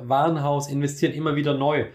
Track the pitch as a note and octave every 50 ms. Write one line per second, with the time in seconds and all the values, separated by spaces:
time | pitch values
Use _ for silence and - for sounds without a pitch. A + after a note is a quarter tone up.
0 | C3 A#2+ C3+ C#3 D3+ E3 E3 D3+ C#3 C#3+ C#3+ C#3+ C#3 C#3+ C#3 C#3+ C#3+ C#3 - -
1 | F3+ - - D3+ D#3 D#3 C#3+ D3 D3 D3 C3+ C3+ C#3 D3 D3+ C#3 A2+ -